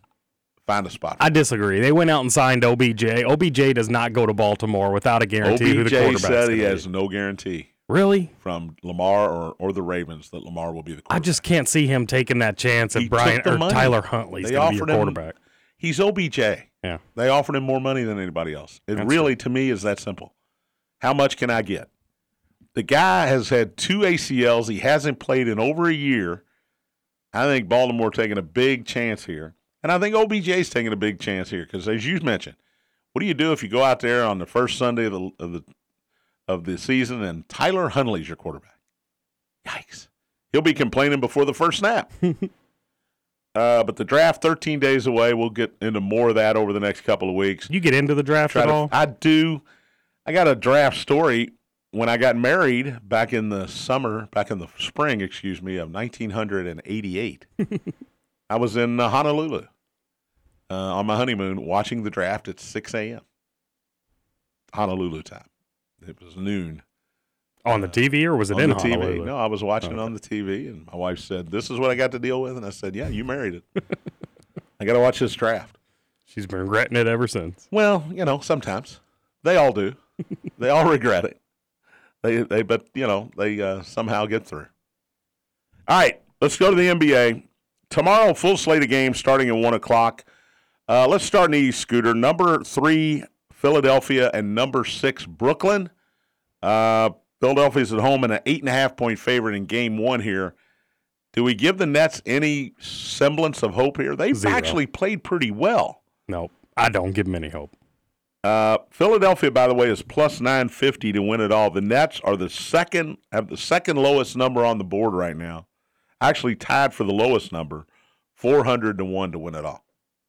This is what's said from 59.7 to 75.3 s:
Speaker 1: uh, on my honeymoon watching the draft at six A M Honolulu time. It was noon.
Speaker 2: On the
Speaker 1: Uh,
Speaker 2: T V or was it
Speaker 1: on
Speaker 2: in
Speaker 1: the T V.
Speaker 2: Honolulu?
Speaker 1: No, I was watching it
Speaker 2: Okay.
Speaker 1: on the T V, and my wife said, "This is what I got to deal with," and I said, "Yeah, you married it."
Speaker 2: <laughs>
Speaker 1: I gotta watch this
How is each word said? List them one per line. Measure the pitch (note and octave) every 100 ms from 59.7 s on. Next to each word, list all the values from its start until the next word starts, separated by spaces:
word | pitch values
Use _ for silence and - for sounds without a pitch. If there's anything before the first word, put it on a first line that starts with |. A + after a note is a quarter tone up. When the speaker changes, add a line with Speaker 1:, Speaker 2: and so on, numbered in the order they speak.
| _ _ _ _ _ _ _ _ _ _
Speaker 1:
uh, |
on | F#2+ F#2+ F#2 G#2
my |
honeymoon | G#2+ B2+ G#2 F#2+ F#2+
watching | E2 G2 G#2 A#2+
the | G#2
draft | F#2+ F#2 G#2 -
at | -
six | - G#2+ -
A | A2+ G#2+
M | A2+ _ _ _ _ _ _ _ _ _ _ _ _ _ _ _
Honolulu | - G2+ F#2+ F2+ D#2
time. | - - _ _ _ _ _ _ F2
It | -
was | F2+ F#2
noon. | G2 G2+ E2+ D#2+ _ _ _ _ _ _ _ _ A#2+
Speaker 2:
On | A2
the | F#2
Speaker 1:
Uh, |
Speaker 2:
T | A#2+ C3+
V | D3 E3
or | C#3
was | G2+
it | G2+
Speaker 1:
on |
Speaker 2:
in | D3
Speaker 1:
the | G2
T | A#2
V. |
Speaker 2:
Honolulu? | A#2+ - F2
Speaker 1:
No, | E2+ C#3
I | A2
was | G#2
watching | G#2 G#2+ A#2
it |
Speaker 2:
Okay. | A2+
Speaker 1:
on | A2+
the | G#2+
T | - G#2+
V, | G2 G2 C#3+
and | F#2 D#2+
my | F2
wife | F2+ F2+
said, | - F#2 E2
"This | G2+ -
is | B2
what | C3
I |
got | B2 C3
to | B2+
deal | B2 B2+
with," | C3 B2+
and | G2+
I |
said, | - G2
"Yeah, | G2 F#2
you | G#2
married | B2+ C#3 G#2+
it." | E2+ - -
Speaker 2:
<laughs> | - - - - - _ _ - - _
Speaker 1:
I |
gotta | G#2 A#2+
watch | B2+ -
this | B2